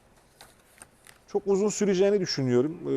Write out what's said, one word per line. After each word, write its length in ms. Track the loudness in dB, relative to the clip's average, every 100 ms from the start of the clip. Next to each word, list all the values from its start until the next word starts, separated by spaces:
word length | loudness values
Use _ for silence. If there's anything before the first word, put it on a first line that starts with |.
| _ _ _ _ -20 _ _ _ -20 _ -20 -20 _
çok 160 | -6 -2
uzun 240 | 0 0
süreceğini 500 | 0 0 2 2 2
düşünüyorum. 580 | -2 -2 2 2 2 -4
E, 60 | -4